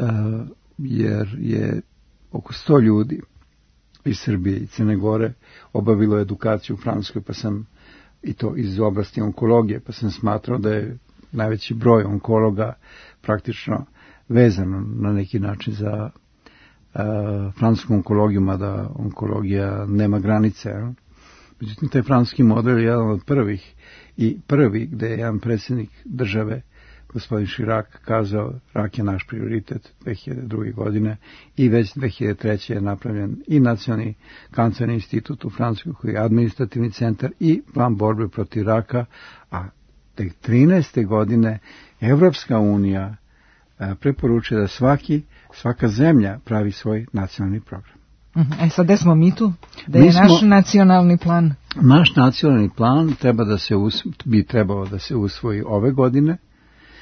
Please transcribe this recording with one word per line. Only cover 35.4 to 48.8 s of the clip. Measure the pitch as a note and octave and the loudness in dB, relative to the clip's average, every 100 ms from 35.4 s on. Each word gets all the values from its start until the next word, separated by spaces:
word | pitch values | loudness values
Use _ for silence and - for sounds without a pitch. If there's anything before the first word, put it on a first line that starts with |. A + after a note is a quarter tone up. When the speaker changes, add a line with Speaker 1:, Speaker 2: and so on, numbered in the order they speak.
Speaker 1:
u | A2+ | -10
Francuskoj, | - A#2+ A2 E3+ | -6 -4 -4 -8
koji | - A2 | -10 -6
je | G#2+ | -2
administrativni | A2+ A2+ A#2 - A#2+ A#2+ A#2 | 0 2 0 -2 -6 -4 -4
centar, | - A#2 A2 C3 - | -4 -4 -4 -6 -2
i | E3 E3 - | 0 0 -2
plan | B2+ B2 G#2 | -2 0 0
borbe | G#2+ G#2+ G#2 | 0 0 -4
protiv | - G2+ A2 G#2 | -6 -6 -4 0
raka, | A2 A2 B2 A#2 - - - _ | 0 -2 -4 -6 -12 -20 -20 _
a | F2+ F#2+ - _ _ _ | -12 -12 -16 _ _ _
tek | - F#2+ | -10 -10
trinaeste | - - A#2 D3+ F#3 C#3+ B2 | -8 0 4 6 4 0 -2
godine | G2+ G#2+ G#2+ A#2 A2+ G#2+ - - - - | -2 0 2 2 2 -2 -12 -20 -20 -4
Evropska | A2+ C#3+ F3+ C#3+ - A2+ | 2 4 4 2 -2 0
unija, | G#2 G#2 G2 F#2+ F#2+ G#2+ _ _ _ _ _ - | 2 2 2 -2 -4 -12 _ _ _ _ _ -12
e, | G2 | -10
preporučuje | F#2+ C#3 C3+ B2+ A#2 - A2 | -4 -4 -2 0 0 0 -2
da | G2 | -2
svaki, | - B2+ C#3+ - D3+ - _ _ | 0 2 2 0 -4 -4 _ _
svaka | - A#2+ A#2+ A#2+ | -8 -6 -2 -2
zemlja | G#2 D#3+ C#3+ G2 G2+ | 2 4 4 2 -2
pravi | - A2 G#2 | -4 -2 -2
svoj | G2+ A2 G#2+ A#2 | -4 -4 -4 -4
nacionalni | G#2 G2 - G2 G#2+ | -6 -6 -4 -6 -6
program. | - F#2 - _ _ _ _ E3 | -8 -18 -20 _ _ _ _ -2
Speaker 2:
Mhm. | C#3 D3+ | 0 0
E, | E3 | 0
sad, | - | 2